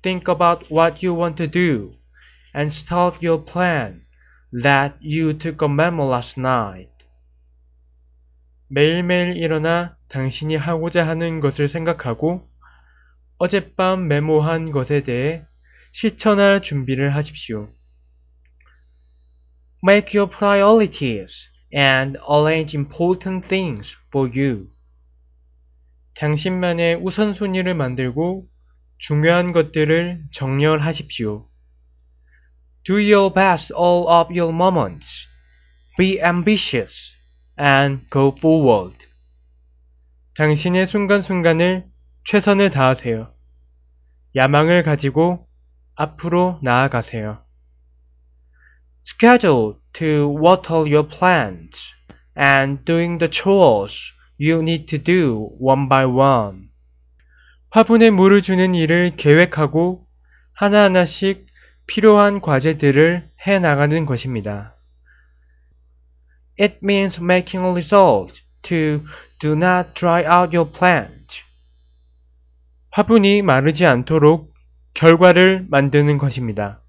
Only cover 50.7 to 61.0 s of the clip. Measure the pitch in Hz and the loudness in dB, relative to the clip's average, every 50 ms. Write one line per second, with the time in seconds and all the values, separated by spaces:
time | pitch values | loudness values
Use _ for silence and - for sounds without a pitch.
50.7 | 160 160 156 151 147 151 151 151 - - 185 185 180 156 123 101 92 85 82 - | -2 -2 0 2 0 0 0 -2 -6 0 0 2 2 2 0 -4 -8 -14 -20 -20
51.7 | - - - - - _ _ _ - _ _ _ _ - 143 139 135 135 135 139 | -18 -18 -18 -18 -20 _ _ _ -20 _ _ _ _ 0 2 2 4 2 2 0
52.7 | 139 135 - - 165 165 170 170 170 165 170 160 160 - - 196 196 196 180 143 | -4 -6 -4 -2 -2 -2 -2 -4 -2 -2 -4 -2 -4 -4 0 2 4 6 6 6
53.7 | 113 104 98 101 - - - - _ _ _ _ _ _ 143 156 165 165 160 160 | 4 2 0 -6 -12 -16 -18 -18 _ _ _ _ _ _ 0 0 0 0 0 -2
54.7 | 165 160 160 - 160 143 - 170 175 185 170 135 113 107 110 - - - 127 131 | -4 -4 -6 -6 -8 -6 -2 0 2 2 2 0 0 -2 -6 -10 -12 -4 0 0
55.7 | 135 135 139 131 135 135 135 131 123 131 135 139 135 120 107 101 95 92 101 - | 2 2 2 2 2 2 2 2 2 2 2 2 2 0 0 -4 -10 -16 -20 -20
56.7 | _ _ _ _ _ _ _ _ _ _ _ _ _ _ _ _ _ _ _ _ | _ _ _ _ _ _ _ _ _ _ _ _ _ _ _ _ _ _ _ _
57.7 | - 220 220 220 226 226 226 226 208 185 190 190 196 202 185 - 185 180 185 185 | 2 2 4 6 6 6 6 6 6 6 6 6 6 4 4 2 0 2 2 2
58.7 | 180 170 160 156 165 175 180 175 175 175 - 147 147 160 175 175 - 156 156 143 | 2 0 0 2 2 2 0 -2 -4 0 4 4 6 6 4 2 2 -4 -4 -2
59.7 | 151 160 170 180 185 180 _ _ _ _ _ _ _ _ _ _ _ - 202 208 | 0 -2 -2 -2 -4 -8 _ _ _ _ _ _ _ _ _ _ _ -2 0 2
60.7 | 202 208 208 196 185 185 | 4 4 4 4 4 2